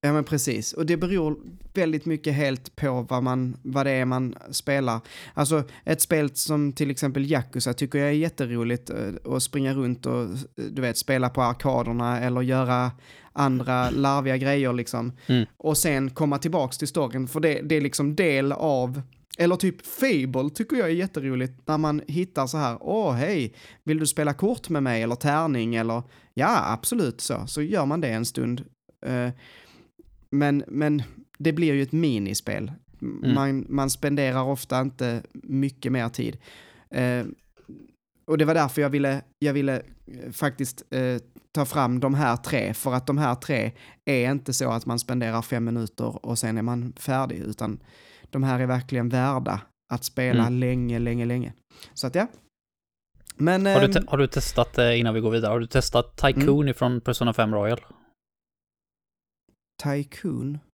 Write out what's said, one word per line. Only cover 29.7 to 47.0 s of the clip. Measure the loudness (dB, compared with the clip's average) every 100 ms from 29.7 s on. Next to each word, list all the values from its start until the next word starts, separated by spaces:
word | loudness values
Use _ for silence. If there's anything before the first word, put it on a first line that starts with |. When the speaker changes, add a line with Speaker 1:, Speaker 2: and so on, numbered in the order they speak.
| -20 -20 _ -20 -20 -4
Speaker 1:
men, | 2 4 2 0
men | -2 2 0 -2 -10 -20 _
det | -2
blir | 2 2
ju | 2
ett | 2
minispel. | 2 2 2 0 -4 -4 -4 -6 -10 _ -12
M-, | -10 -4
Speaker 2:
Mm. | 0
Speaker 1:
man, | 2 2 0 -2
man | -2 -2
spenderar | 0 0 0 2 0
ofta | 0 -2 -2 -2
inte | -2 -2 -4 -4 -6
mycket | -18 -4 0 0 -2 -2
mer | 0 -2
tid. | -2 -6 -6 -16 -20 -20 -20 _
Eh, | -2 0 0 -4 -10 _ _ -20 -20 -20 _ _ _ -2
och | 0
det |
var | 2
därför | 2 2 2
jag | 0
ville, | 2 0 -2 -6 _
jag | 0
ville, | 0 0 -2 -6 -20 -20
eh, | -16 -14
faktiskt, | -4 -4 -2 -6 -6 -6
eh, | -2 0 -2 -6 -20 _
ta | -2
fram | 0 2 2 2
de | 2
här | 2 2 2
tre, | 0 -2 0
för | -2 -2
att | -2 0
de | 0
här | 2
tre | 0 -2 -2 -2 -6 -20 -12
är | 0 2 2
inte | 0 -2
så | -2 0
att | -2 -2
man | -4
spenderar | -2 -2 0 -2
fem | -2 -2
minuter | 0 -2 -4 -4 -6 -6 -6
och | -2
sen | -2 -2
är |
man | -2 -2 -4
färdig, | -8